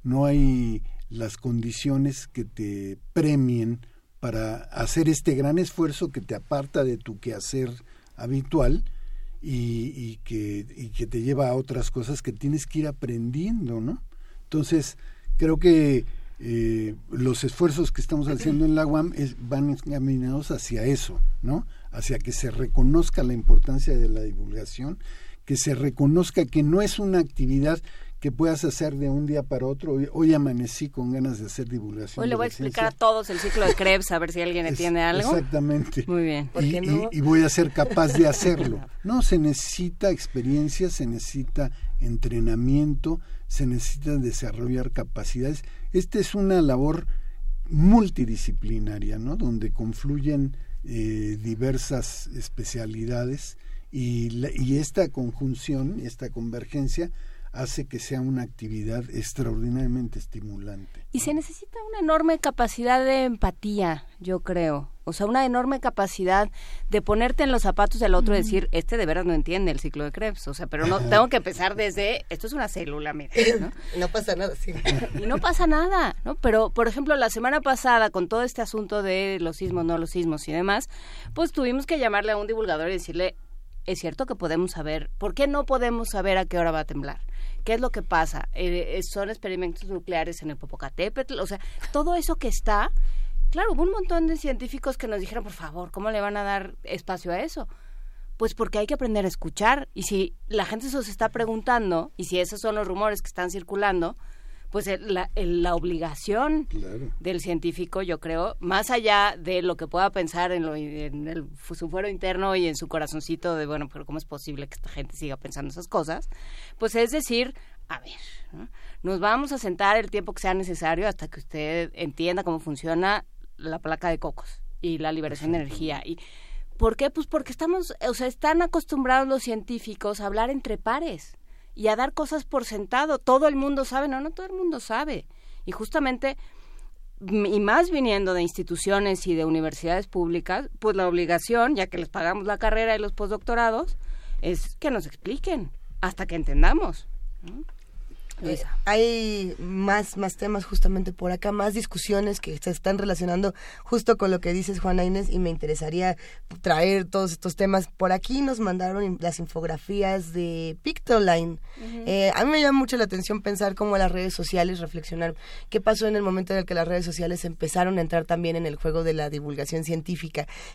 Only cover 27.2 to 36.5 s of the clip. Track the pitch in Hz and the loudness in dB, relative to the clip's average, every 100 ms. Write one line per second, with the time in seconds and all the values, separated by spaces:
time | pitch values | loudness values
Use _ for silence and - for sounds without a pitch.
27.2 | 151 - 131 135 147 170 - - - - | 2 2 4 4 2 0 -4 -12 -10 -4
28.2 | 143 120 165 156 165 - 156 139 143 139 | -4 2 2 2 0 0 -2 0 0 0
29.2 | 147 147 135 131 131 135 160 135 139 156 | 0 -2 -2 -2 -2 -4 -2 -2 -2 4
30.2 | 160 156 139 120 113 - 147 131 123 131 | 6 6 4 0 -4 -6 -6 -4 -2 0
31.2 | 131 110 107 - 120 123 107 104 104 - | -2 -2 -8 -8 -6 -6 -6 -8 -8 -4
32.2 | 240 226 240 - - 233 220 - 226 220 | -2 0 -2 -4 -4 0 -2 4 4 4
33.2 | 208 175 202 220 190 - 190 190 - 170 | -2 -2 0 4 4 4 4 4 2 -2
34.2 | 170 170 175 175 165 135 175 170 170 175 | -2 -2 -2 -2 -2 0 2 2 2 2
35.2 | - 175 135 147 147 147 - - 123 175 | 2 2 2 0 2 2 0 -2 0 0
36.2 | 160 147 143 | 2 0 -4